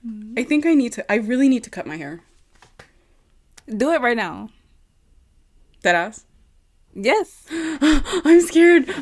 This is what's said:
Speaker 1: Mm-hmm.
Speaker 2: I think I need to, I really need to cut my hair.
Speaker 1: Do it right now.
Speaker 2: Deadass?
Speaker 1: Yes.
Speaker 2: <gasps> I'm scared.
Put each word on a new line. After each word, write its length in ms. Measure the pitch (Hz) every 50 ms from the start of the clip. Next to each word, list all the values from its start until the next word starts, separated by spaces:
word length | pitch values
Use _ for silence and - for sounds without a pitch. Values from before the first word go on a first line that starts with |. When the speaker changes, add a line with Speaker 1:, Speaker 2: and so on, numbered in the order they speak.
| _
Speaker 1:
Mm-hmm. 320 | 233 220 214 214 214 226 254
Speaker 2:
I 60 | 254
think 220 | - 302 302 294
I 80 | 330 330
need 180 | 285 254 240 220
to, 160 | - - -
I 60 | 202
really 320 | 214 220 208 247 254 277 277
need 160 | 262 240 220
to 60 | -
cut 180 | - 190 - -
my 80 | 151
hair. 240 | 160 156 139 156 170 _ _ _ _ _ _ _ _ - _ _ _ - _ _ _ _ _ _ _ _ _ _ _ _ _ _ - _ -
Speaker 1:
Do 220 | 226 208 240 294 339
it 80 | 311
right 160 | 247 240 240 233
now. 320 | 208 175 160 185 202 226 _ _ _ _ _ _ _ _ _ _ _ _ _ _ _ _ _ _ _ _ _ _ _ _ _ _
Speaker 2:
Deadass? 440 | _ 180 175 170 170 208 220 - _ _ _ _ _ _ _ _ _ _ _ _ _ _ _
Speaker 1:
Yes. 520 | - 196 226 302 440 370 - - - - -
Speaker 2:
<gasps> 40 |
I'm 880 | 294 330 330 320 320 285 269 302 311 294 - - - 370 - 294 330 349
scared. 480 | 339 - - 320 339 339 349 339 262 - - -